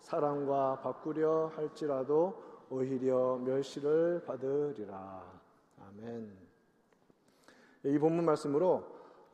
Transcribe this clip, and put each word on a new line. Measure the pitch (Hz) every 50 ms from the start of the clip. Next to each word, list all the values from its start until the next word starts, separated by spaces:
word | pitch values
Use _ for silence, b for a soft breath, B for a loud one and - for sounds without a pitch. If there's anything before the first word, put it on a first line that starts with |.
사랑과 | - - - 165 147 147 147 143 143 139 139 139 135 135 135 -
바꾸려 | - 131 127 - - 156 151 156 156 156 160 160 160 156 156
할지라도 | 156 151 151 - - 160 143 139 131 131 135 147 156 175 196 185 B B B B B - -
오히려 | 131 131 131 135 135 123 131 131 127 127 127 127 127 123
멸시를 | 127 131 135 139 135 - - 147 143 147 156 165 165 170 175 170 -
받으리라." | - 135 120 131 135 139 147 147 147 135 104 104 98 98 95 95 98 95 92 90 90 92 87 - _ _ _ _ _ _ -
아멘. | - 98 101 101 113 117 117 117 110 104 98 92 90 - _ _ _ _ _ _ _ _ _ _ _ - _ _ b b b b b b b b b b b b -
이 | 139 143 147
본문 | 151 160 165 175 170
말씀으로, | 156 151 147 - 147 139 156 185 180 143 - - B B B B B B B B B